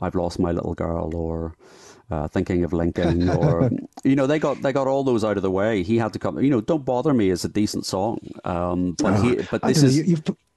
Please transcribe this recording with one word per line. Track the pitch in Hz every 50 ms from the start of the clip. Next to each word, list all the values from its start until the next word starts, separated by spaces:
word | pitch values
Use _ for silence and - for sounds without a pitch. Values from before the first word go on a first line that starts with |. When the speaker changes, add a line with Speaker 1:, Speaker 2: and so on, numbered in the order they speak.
Speaker 1:
I've | 90 87 82
Lost | 92 87 87 - -
My | 92 85
Little | 85 85 - - 85
Girl | - 85 82 82 85 82 80 80
or, | 85 82 82 82 82 82 82 85 _ - - - - - - - - _ -
uh, | 82 78 76 -
Thinking | - 98 92 - 95 87 87
of | 78 90
Lincoln | 85 85 87 - - 87 87 85 87 87 87
Speaker 2:
<laughs> | 87 85
Speaker 1:
or, | 82 76 82 85 - 120 - - - - - - -
you | 131 135
know, | 143 135 131
they | 151 160
got, | 151 151 127 110
they | 113 139 123
got | 139 135 131
all | 135 139 139
those | 135 123 110 107
out | 107 101 101
of | 92
the | 95
way. | 92 95 101 110 113 101 87
He | 92 113 117
had | 113 107 -
to | -
come, | - 101 78 67
you | 113 139
know, | 151 113
Don't | 107 - 165 156 131
Bother | 127 127 123 127 156 139
Me | 120 104 92
is | 92 87 -
a | 87
decent | - 104 107 104 - 98 -
song. | - - 95 95 113 - - - - - - -
Um, | - 90 85 87 90 90 90 90 90 82 -
but | - - 98
Speaker 2:
Oh, | 107
Speaker 1:
he, | 98 123 123 - - -
but | - 110 -
Speaker 2:
I | 226
Speaker 1:
this | - 160
Speaker 2:
don't | 143
know. | 131
Speaker 1:
is | 131 151
Speaker 2:
You, | 156
you've | 185 170 156 -
put, | - - _ _ _ _